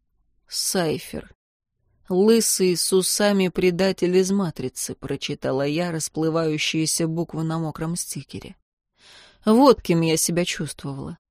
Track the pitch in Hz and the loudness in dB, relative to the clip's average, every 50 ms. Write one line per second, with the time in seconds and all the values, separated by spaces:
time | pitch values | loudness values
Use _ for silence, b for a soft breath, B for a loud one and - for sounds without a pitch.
0 | _ _ _ _ _ _ _ _ _ - - - - - - 190 170 156 - 175 | _ _ _ _ _ _ _ _ _ -12 -8 -6 -4 -2 -2 0 0 0 -2 -4
1 | - - - - - - - _ _ _ _ _ _ _ _ _ _ _ _ _ | -6 -10 -12 -14 -14 -16 -20 _ _ _ _ _ _ _ _ _ _ _ _ _
2 | _ - 185 180 202 220 226 226 214 - - - 190 185 175 165 - - 190 190 | _ -2 2 4 4 6 6 4 4 2 0 2 2 2 2 0 0 0 2 2
3 | 180 - - - 208 202 208 196 185 180 - - 180 180 175 165 190 190 185 - | 2 0 0 0 2 2 2 2 0 0 0 0 0 2 2 2 0 0 0 0
4 | 185 175 180 185 190 185 196 202 190 160 - - 131 127 - - - - 135 - | 0 2 2 2 2 2 0 0 -2 -2 -4 -6 -8 -8 -8 -8 -10 -10 -10 -10
5 | - 135 139 135 - - 147 - - 135 131 135 139 147 147 165 175 175 165 160 | -8 -8 -8 -6 -6 -8 -8 -6 -4 -4 -2 -2 -2 -2 -2 -2 -2 -2 -4 -6
6 | - - - 156 156 160 156 165 160 156 151 151 - - - 160 160 156 - - | -6 -6 -4 -2 -2 0 0 0 0 0 0 -2 -2 -2 0 0 0 0 0 -2
7 | 165 165 160 170 165 - - 151 160 160 160 165 165 156 143 - 160 165 170 170 | -2 -2 -2 -4 -4 -4 -6 -6 -4 -4 -2 -4 -4 -6 -6 -6 -6 -6 -6 -6
8 | - - - 147 135 - - - - - 190 _ _ _ _ _ _ _ _ b | -6 -8 -10 -12 -12 -12 -14 -14 -14 -16 -18 _ _ _ _ _ _ _ _ b
9 | b b b b b b b b b 214 220 240 277 269 220 - - - 175 165 | b b b b b b b b b 4 6 8 8 8 8 6 4 0 2 2
10 | 165 160 160 165 - - 170 170 175 - - - 165 139 - - - 139 135 139 | 2 2 2 0 0 0 0 0 -2 -2 -4 -6 -8 -8 -10 -10 -10 -10 -10 -10
11 | 135 151 175 - _ _ | -10 -12 -12 -14 _ _